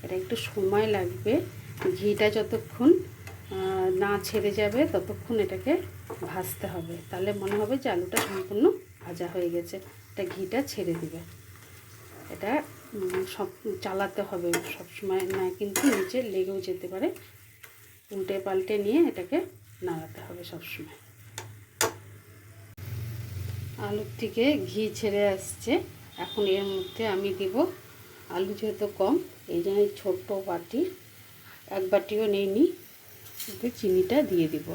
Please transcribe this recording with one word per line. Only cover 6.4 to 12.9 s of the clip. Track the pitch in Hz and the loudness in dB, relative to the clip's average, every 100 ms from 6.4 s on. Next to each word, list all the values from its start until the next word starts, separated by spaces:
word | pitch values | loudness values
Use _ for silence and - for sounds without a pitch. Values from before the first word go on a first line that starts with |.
| 180 - 196 | -6 -6 -6
হবে, | 170 165 170 - | -6 -6 -8 -8
তাহলে | 180 196 202 | -4 -2 0
মনে | 196 208 | 0 0
হবে | 214 262 | 2 0
যে | 262 180 | 0 0
আলুটা | 180 226 214 | 0 0 0
সম্পূর্ণ | 190 185 202 311 370 - - | -4 -4 4 4 4 -6 -16
ভাজা | - 165 175 | -12 -6 -4
হয়ে | 180 175 170 | -2 0 -2
গেছে। | 170 196 190 - - | -4 -10 -12 -20 -16
এটা | - 185 175 | -6 -6 -4
ঘিটা | 185 233 285 | -2 -2 -2
ছেড়ে | - 175 165 | -4 -2 -2
দিবে। | 165 160 - - - - - - - - - - - | -4 -10 -14 -18 -20 -20 -20 -20 -20 -20 -20 -18 -14
এটা, | - 196 277 302 - - | -8 0 0 -2 -14 -12